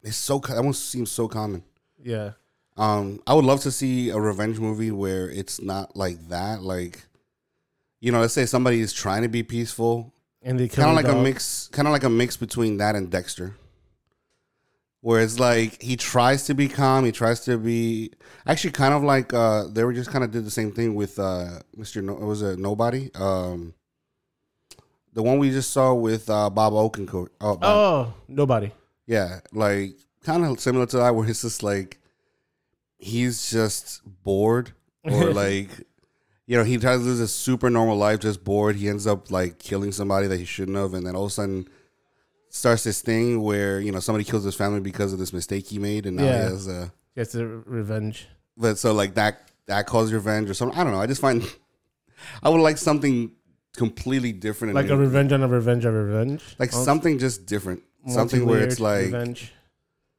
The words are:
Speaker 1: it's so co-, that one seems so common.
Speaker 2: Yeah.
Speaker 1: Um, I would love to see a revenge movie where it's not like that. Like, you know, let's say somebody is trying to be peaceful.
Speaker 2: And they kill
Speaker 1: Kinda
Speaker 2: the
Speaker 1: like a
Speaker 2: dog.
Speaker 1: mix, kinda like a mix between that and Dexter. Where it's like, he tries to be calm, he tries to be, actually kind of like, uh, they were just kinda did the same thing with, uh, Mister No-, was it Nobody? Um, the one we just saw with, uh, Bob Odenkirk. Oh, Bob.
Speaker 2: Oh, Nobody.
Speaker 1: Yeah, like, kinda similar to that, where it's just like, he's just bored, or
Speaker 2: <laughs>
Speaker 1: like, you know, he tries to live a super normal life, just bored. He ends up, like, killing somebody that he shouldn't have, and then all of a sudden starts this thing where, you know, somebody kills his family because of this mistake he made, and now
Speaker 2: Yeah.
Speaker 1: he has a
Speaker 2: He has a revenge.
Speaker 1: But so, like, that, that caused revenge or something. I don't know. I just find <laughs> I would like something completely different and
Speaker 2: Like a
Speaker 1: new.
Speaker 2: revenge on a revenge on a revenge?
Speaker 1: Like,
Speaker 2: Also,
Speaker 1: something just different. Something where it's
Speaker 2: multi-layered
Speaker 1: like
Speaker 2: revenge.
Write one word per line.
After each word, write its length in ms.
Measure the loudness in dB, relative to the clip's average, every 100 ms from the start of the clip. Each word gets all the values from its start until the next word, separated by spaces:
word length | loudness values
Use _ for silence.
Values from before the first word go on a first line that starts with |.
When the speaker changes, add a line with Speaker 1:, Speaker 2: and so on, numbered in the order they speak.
Speaker 1:
it's 120 | -10 -8
so 220 | -2 -2
co-, 160 | -2
that 80 | 0
one 100 | 0
seems 360 | -2 -6 -6 -4
so 160 | -4 -4
common. 380 | -4 -6 -8 -12 _ _ _
Speaker 2:
Yeah. 320 | -8 -6 -8 -14 _ _ _ -2
Speaker 1:
Um, 440 | 0 2 -2 -6 4
I 80 |
would 100 | 4
love 160 | 6 2
to 100 | 0
see 380 | -2 -2 0 0
a 80 | 0
revenge 400 | 0 0 -4 -2
movie 320 | -4 -2 -4
where 360 | -2 -2 -2 -4
it's 320 | -8 -8 -8
not 360 | -6 -6 -8 -6
like 320 | -6 -6 -8
that. 340 | -6 -6 -6
Like, 420 | -6 -6 -8 -12 _ _ _ _ _ _ _ _ _ _
you 140 | 0
know, 80 | 2
let's 120 | 2
say 140 | 2 2
somebody 340 | 2 4 2
is 120 | 0
trying 300 | -4 -2 0
to 60 | 0
be 140 | -2
peaceful. 720 | -4 -6 -6 -2 -2 -2 -6 _ _ _
Speaker 2:
And 180 | -4 -2
they 100 | -2
kill 160 | 2
Speaker 1:
Kinda 60 | 4
Speaker 2:
the 40 |
Speaker 1:
like 100 | 4 4
a 40 | 4
Speaker 2:
dog. 80 |
Speaker 1:
mix, 440 | 2 0 -6 -8 -6
kinda 180 | -2 2
like 140 | 2
a 40 | 2
mix 280 | 2 0 -4
between 400 | -6 -2 0 0
that 180 | 0
and 160 | 0 -2
Dexter. 460 | -4 -6 -10 -12 -14 _ _ _ _ _ _ _ _ _ _ _ _ _ _
Where 180 | 2 4
it's 180 | 4 2
like, 420 | 2 4 0 -4
he 140 | -6 -6
tries 480 | 0 4 4 2
to 100 | 0
be 140 | 0 0
calm, 360 | 2 4 4 2
he 60 |
tries 280 | 2 0 0
to 160 | 0 0
be, 540 | 0 0 0 -2 -6 -14 -20 -8 -2
actually 240 | -2 -2
kind 200 | 2 4
of 80 | 4
like, 300 | 4 2 2
uh, 300 | 2 4 2
they 180 | 0 0
were 120 | 0
just 180 | 0 -4
kinda 160 | -2 -2
did 160 | -4
the 60 | -4
same 220 | -4 -4
thing 220 | -2 -2
with, 240 | 0 -4 -2
uh, 420 | -2 -2 -6 -12 -18 -16
Mister 260 | -10 -6
No-, 120 | -6
was 260 | -6 -4 -2
it 160 | -4 -2
Nobody? 520 | -4 0 0 -2 -8
Um, 600 | -4 -2 0 -4 -8 -12 -18 _ _ _ _ _ _ _ _ _ -20 _ _ _
the 80 | -2
one 160 | 2 4
we 120 | 2
just 200 | 0 -2
saw 220 | 2 4
with, 340 | 4 2 -2 0
uh, 200 | 0 2
Bob 220 | 2 2
Odenkirk. 540 | 4 0 -2 -8 -8 -8 _
Oh, 160 | -4 0
Bob. 60 |
Speaker 2:
Oh, 520 | 2 4 4 2 -2 -8 -8
Nobody. 440 | 0 2 2 -2 -10 _ _ -2
Speaker 1:
Yeah, 340 | 0 0 -6 -10
like, 440 | 0 2 2 -2 -10 _ _
kinda 300 | -2 0 0 0
similar 260 | 0 0 2
to 120 | 4
that, 160 | 4 4
where 120 | 0
it's 140 | -2
just 200 | -6 -4
like, 360 | -2 -2 -4 -14 _ _ _ _ _ _ _ _ _ _
he's 520 | -6 -2 -2 -2 -2
just 520 | 0 0 -2 -10 -16 -18 -8
bored, 500 | 0 2 4 2 -2 -14 _ _
or 300 | 0 2 4
Speaker 2:
<laughs> 0 |
Speaker 1:
like, 380 | 2 0 0 -4 -14 -20 _ _ _ _ _ 0
you 120 | 2
know, 40 |
he 120 | 2 2
tries 220 | 2 2
to 40 | 2
live 140 | 0
a 60 | -2
super 440 | -2 0 2 4
normal 260 | 4 4 4
life, 240 | 2 2
just 240 | 0 -2
bored. 320 | 0 2 2 2
He 100 | -2
ends 180 | -2 0
up, 240 | -2 -2
like, 280 | -2 -2 -6
killing 340 | -6 -4 -2
somebody 340 | -4 0 0 0
that 120 | -2
he 60 |
shouldn't 320 | -4 -6 -4 -2
have, 160 | -4
and 120 | -4 -6
then 100 | -4
all 80 |
of 60 | -4
a 40 |
sudden 340 | -4 -4 -4 -8 _ _ _ _ _ _ _ _
starts 300 | -2 2 2
this 180 | 0 -4
thing 400 | -2 0 2 0
where, 380 | 0 0 -2 -2
you 120 | -4
know, 80 | -4
somebody 240 | -2 -2
kills 180 | -2 -2
his 120 | -2 -2
family 240 | -2 -2
because 320 | -4 -4 -4
of 60 | -2
this 120 | -6
mistake 340 | -6 -6 -6 -6
he 100 | -6
made, 280 | -4 -4 -4
and 100 | 0
now 80 |
Speaker 2:
Yeah. 120 | 2 2 0
Speaker 1:
he 40 |
has 180 | -4 -8
a 240 | -8 -10 -14 _
Speaker 2:
He 60 | -8
has 140 | -6 -6
a 100 | -8
revenge. 840 | -10 -8 -6 -4 -4 -4 -8 -16 _ _ -2
Speaker 1:
But 220 | 0 2
so, 140 | 2
like, 220 | 2 2
that, 360 | 2 0 0 _ _ -4
that 200 | -2 2
caused 260 | 2 2
revenge 380 | 0 0 0 -2
or 40 |
something. 220 | -2 -2 0
I 40 |
don't 80 | 0
know. 80 | 0
I 60 | -2
just 140 | 0
find 240 | 2 2 -2 -12 _ _ _ _
<laughs> 440 | _ _ -20 0
I 60 | 4
would 120 | 6
like 180 | 6 4
something 540 | 2 2 2 2 -2 -10 _ _ _ -2
completely 560 | -2 -2 -2 -2 -2
different 380 | -4 -6 -4 0
and 40 | 0
Speaker 2:
Like 100 | 2
a 80 | 4
Speaker 1:
new. 40 |
Speaker 2:
revenge 320 | 4 4 4
on 100 | 4
a 40 | 4
revenge 360 | 2 2 2 2
on 80 |
a 80 | 0
revenge? 400 | 0 0 -2 -4 -10 -4
Speaker 1:
Like, 140 | 0
Speaker 2:
Also, 120 | 2
Speaker 1:
something 340 | 2 0 0 0
just 280 | -2 -4 -6
different. 360 | -6 -4 -10 _ _ -4
Something 380 | -2 0 2 4
where 140 | 2
it's 180 | 2 0
Speaker 2:
multi-layered 320 | 0 0 0
Speaker 1:
like 0 |
Speaker 2:
revenge. 400 | -2 -6 -10 -16 _ _ _ _ _ _